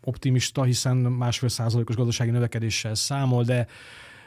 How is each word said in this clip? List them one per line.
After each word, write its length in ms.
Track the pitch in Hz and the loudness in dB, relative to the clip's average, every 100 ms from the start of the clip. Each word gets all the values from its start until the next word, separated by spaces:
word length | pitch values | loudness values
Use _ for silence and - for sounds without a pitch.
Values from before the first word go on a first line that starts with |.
optimista, 600 | - 123 135 127 - - | -8 -4 0 2 0 0
hiszen 320 | 131 120 131 127 | 2 2 2 2
másfél 520 | 123 123 120 117 127 | 2 0 0 0 -2
százalékos 460 | - 113 117 113 113 | 0 0 0 0 0
gazdasági 340 | 120 113 117 | 0 0 0
növekedéssel 640 | 120 120 117 110 - 113 107 | 2 0 0 -2 -2 -4 -4
számol, 480 | - 139 131 123 | -2 0 2 2
de 240 | 117 123 117 - - - - - | 2 2 -2 -6 -20 -20 -20 -20